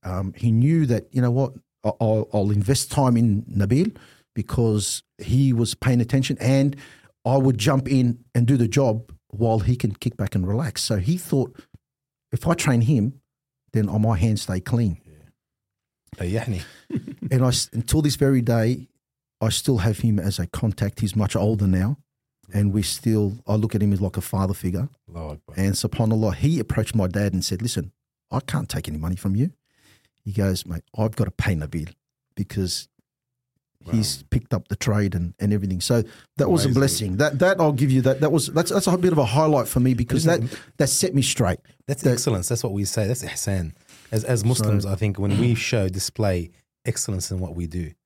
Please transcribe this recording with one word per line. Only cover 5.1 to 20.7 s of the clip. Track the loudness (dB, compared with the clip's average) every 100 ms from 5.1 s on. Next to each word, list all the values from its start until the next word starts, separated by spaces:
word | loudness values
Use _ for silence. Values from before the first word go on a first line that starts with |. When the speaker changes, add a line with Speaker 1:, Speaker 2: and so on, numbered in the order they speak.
| _
Speaker 1:
he | 0 2 4
was | 2 0
paying | 0 0 2
attention, | 2 0 0 -2
and | 2 4 2 -2 -16 -20 _ _
I | 0 2
would | 4 2
jump | 2 0 2
in | 2 2 0 _
and | 0 2
do | 2
the | 2
job | 2 2 0 -6 -20 _
while | -2 2 2
he | 2 0
can | -2
kick | -2 -6 -4
back | -4
and | -2 -2
relax. | -2 -2 -4
So | -4 -2
he | 0 -2
thought, | 0 -2 -2 -6 -20 _ _ _ _ _ _
"If | -4 -2
I |
train | 0 2 2
him, | 4 2 0 -4 _ _ _ _ _
then | -2 0
my | 2 2 2
hands | 2 0
stay | -2 -6
clean." | -2 0 0 -2
Speaker 2:
Yeah. | -12 -20 -20 _ _ _ _ _ _ _ _ -8
ريحني. | -4 -4 -4 -6 -8 -18 _
Speaker 1:
<laughs> | -8 -8 -12 -2
And | 2
I | 2
s-, | 0 -2
until | -6 0 2
this | 2 2
very | 2 2
day, | 2 2 2 -2 -6 _ _ _ _ _
I | -2
still | 0 0 2
have | 2 0
him | 0 0
as | 0 -4
a | -6
contact. | -4 -4